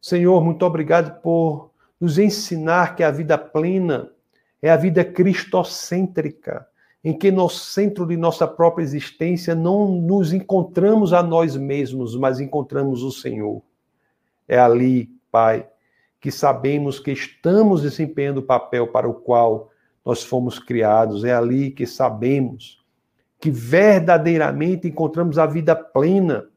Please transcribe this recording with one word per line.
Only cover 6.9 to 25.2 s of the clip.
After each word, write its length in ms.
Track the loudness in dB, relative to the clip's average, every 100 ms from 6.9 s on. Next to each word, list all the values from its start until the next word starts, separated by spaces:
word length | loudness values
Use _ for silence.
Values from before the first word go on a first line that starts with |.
| _
em 140 | -6 0
que 140 | 2
no 180 | 2 0
centro 560 | -2 -8 -2 -2 -2 -4
de 100 | 0
nossa 300 | 0 0 -2
própria 360 | 2 2 2
existência 720 | -6 -6 -10 _ -4 -2 -2
não 340 | -2 0 0 0
nos 440 | 0 0 0 0
encontramos 800 | -2 0 0 0 0 2 4 4
a 100 | 2
nós 340 | 2 2 0 -2
mesmos, 600 | -6 -4 -4 -6 -8 -2
mas 240 | -2 -2
encontramos 600 | -4 -6 -6 -4 -4 -4
o 80 | -6
Senhor. 520 | -8 -10 -8 -8 -8 _ _ _ _ _ _ _ _ _
É 100 | 4
ali, 520 | 4 4 2 0 -2 -14 _
Pai, 360 | 2 2 0 -4 _ _ _ _ _
que 100 | -10
sabemos 680 | -2 -2 0 -2 -2 -4 -6
que 140 | -8
estamos 680 | -8 -10 _ 0 4 4 2
desempenhando 560 | 0 -4 -6 -4 -4 -4
o 40 |
papel 460 | 0 -2 0 -4 -2
para 200 | -2 -2
o 60 |
qual 560 | -6 0 4 4 2 -6 _ _ _
nós 200 | -6 -6
fomos 340 | -4 -4 -4 -8
criados. 680 | -6 -2 2 4 2 -2
É 80 | -2
ali 380 | 0 0 0 -2
que 160 | -6 -10
sabemos 1000 | -2 -4 -2 -2 0 -2 -6 -20 _ _ _ _ _ _ _
que 120 | -4
verdadeiramente 1400 | -4 0 4 6 4 4 2 4 0 0 -2 -4 -4 -6
encontramos 500 | -4 -4 -2